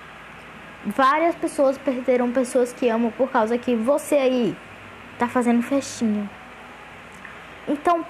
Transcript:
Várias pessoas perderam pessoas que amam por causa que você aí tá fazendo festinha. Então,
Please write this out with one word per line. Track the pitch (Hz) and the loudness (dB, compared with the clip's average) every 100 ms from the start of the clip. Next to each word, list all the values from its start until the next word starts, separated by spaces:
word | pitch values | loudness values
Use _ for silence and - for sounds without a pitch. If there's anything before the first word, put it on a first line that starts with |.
| - - - - - - - - 202 | -18 -18 -18 -18 -18 -18 -18 -10 -4
Várias | 196 262 302 339 339 | 4 4 6 2 2
pessoas | 330 - 269 269 | -2 2 2 2
perderam | 294 247 254 247 247 | -2 0 2 2 2
pessoas | 254 247 254 247 | 0 2 2 0
que | - 240 | 2 2
amam | 226 233 | 2 2
por | 220 254 | 0 2
causa | 240 220 240 | 2 2 2
que | 247 233 | 2 2
você | 226 294 - 294 | 2 2 2 4
aí | 262 254 202 - - - - - - - | 4 4 2 -2 -10 -18 -18 -18 -14 -4
tá | 240 | 0
fazendo | 254 240 233 | 2 4 4
festinha. | 240 277 - - 226 208 202 - - - - - - - - - - - - - - | 4 0 -2 -2 0 0 -4 -10 -18 -18 -18 -18 -18 -18 -18 -18 -16 -16 -18 -8 -4
Então, | 294 359 339 | 0 2 2